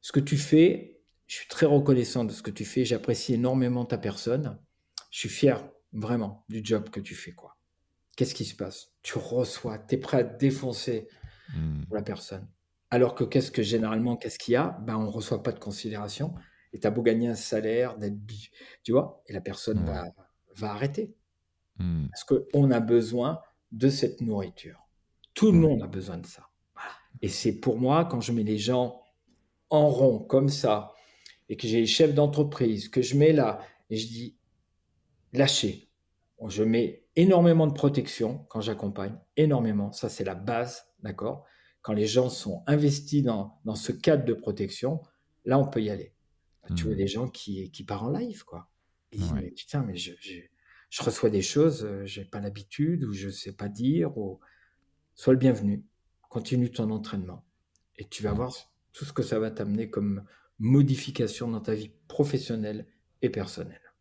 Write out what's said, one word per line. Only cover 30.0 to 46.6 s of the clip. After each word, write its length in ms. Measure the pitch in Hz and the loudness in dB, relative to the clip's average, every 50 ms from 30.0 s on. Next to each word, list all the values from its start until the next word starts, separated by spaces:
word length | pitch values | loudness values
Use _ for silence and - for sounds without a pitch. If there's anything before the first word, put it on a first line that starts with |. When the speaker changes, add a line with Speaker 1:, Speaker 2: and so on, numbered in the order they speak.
| 135 131 117 104 | 4 4 4 2
Speaker 1:
comme 300 | - - - 135 135 139 | -2 2 4 4 4 4
ça, 440 | 143 - - 120 107 104 104 - - - _ _ _ _ _ - - _ _ _ | 0 2 2 2 2 2 0 -8 -18 -20 _ _ _ _ _ -20 -20 _ _ _
et 100 | 110 - | -10 -6
que 100 | - 113 | -2 0
j'ai 120 | 110 117 | 2 2
les 80 | 113 107 | 2 2
chefs 260 | - - 160 151 143 | 4 4 4 6 6
d'entreprise, 760 | 143 147 147 147 147 147 143 143 - 131 113 110 101 - - | 4 4 4 4 2 0 0 2 0 0 0 0 -2 -6 -2
que 120 | - 131 | 0 0
je 140 | 123 - - 143 | 0 2 4 6
mets 160 | 147 156 160 | 8 8 8
là, 260 | 147 127 110 104 - - - _ _ _ _ | 6 4 2 0 -4 -10 -18 _ _ _ _
et 80 | 110 110 | -6 -6
je 100 | 110 113 | -6 -6
dis, 300 | 117 117 120 113 _ _ _ _ _ _ _ _ _ _ _ _ _ _ _ _ _ _ _ _ - | -8 -10 -10 -12 _ _ _ _ _ _ _ _ _ _ _ _ _ _ _ _ _ _ _ _ 2
lâchez. 560 | 123 139 135 - - - 101 - - - _ _ _ _ _ _ _ _ _ _ _ 110 107 | 4 4 4 4 2 0 -2 -4 -6 -14 _ _ _ _ _ _ _ _ _ _ _ -12 -8
Je 160 | 92 104 107 | 0 0 2
mets 400 | 110 113 117 117 - - - _ _ _ 160 | 4 4 4 2 0 -2 -8 _ _ _ 4
énormément 500 | 170 190 190 175 170 170 165 165 156 151 | 6 8 8 8 8 8 8 8 6 4
de 60 | 143 | 2
protection 720 | 147 - 143 143 139 120 - - - 117 110 127 139 - _ | 4 2 4 4 2 -2 -2 -2 -2 -2 -2 -2 -4 -10 _
quand 120 | - 110 | -8 -6
j'accompagne, 560 | 107 110 107 101 - 101 101 104 95 101 110 - _ _ _ | -4 -4 -4 -4 -4 -6 -6 -6 -8 -8 -10 -12 _ _ _
énormément. 560 | - 156 156 143 127 120 113 104 101 101 101 | 4 4 4 4 4 2 2 0 0 -2 -2
Ça, 160 | - - - 110 | -6 -6 -6 -6
c'est 160 | - - 101 | -4 -4 -6
la 120 | 95 95 | -6 -6
base, 500 | 87 98 110 117 117 120 123 - - - _ _ _ - | -6 -4 -4 -2 -2 -2 -4 -8 -14 -18 _ _ _ -10
d'accord ? 400 | 107 92 - - 117 139 - - _ _ _ _ _ _ _ | -10 -8 -6 -6 -6 -6 -8 -12 _ _ _ _ _ _ _
Quand 100 | _ - | _ -4
les 160 | 107 104 104 107 | 0 0 0 2
gens 220 | 107 127 127 127 | 4 4 2 2
sont 340 | 123 - - 104 87 85 - | 0 -4 -6 -6 -8 -6 0
investis 580 | - 147 147 147 143 143 - - - 151 147 135 | 2 2 4 4 4 2 0 -4 0 0 2 2
dans, 360 | 123 113 101 101 104 - _ _ | 2 0 -2 -4 -8 -10 _ _
dans 100 | 110 107 | -8 -6
ce 160 | - - - | -6 -4 -6
cadre 320 | 127 - - - 156 143 123 | -6 0 2 4 4 4 2
de 100 | 117 113 | 0 -2
protection, 680 | - - 113 101 - 104 95 - - - 131 156 156 - _ _ _ _ _ _ _ _ | -2 -2 -6 -4 -4 -6 -6 -6 -6 -4 -4 -4 -4 -8 _ _ _ _ _ _ _ _
là, 160 | 113 131 139 | 2 2 2
on 80 | 135 139 | 2 2
peut 140 | - 117 | 0 -2
y 80 | 107 104 | -2 -2
aller. 240 | 101 90 87 - _ _ _ _ _ _ _ _ _ _ | -4 -6 -10 -14 _ _ _ _ _ _ _ _ _ _